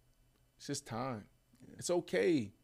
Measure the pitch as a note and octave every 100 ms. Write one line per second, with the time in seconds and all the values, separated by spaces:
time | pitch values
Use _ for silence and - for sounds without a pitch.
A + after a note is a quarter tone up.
0 | _ _ _ _ _ _ - C#3 - A2+
1 | C3+ A2 - _ _ _ - - C3+ F3
2 | E3+ F#3 F#3+ D3+ G2+ -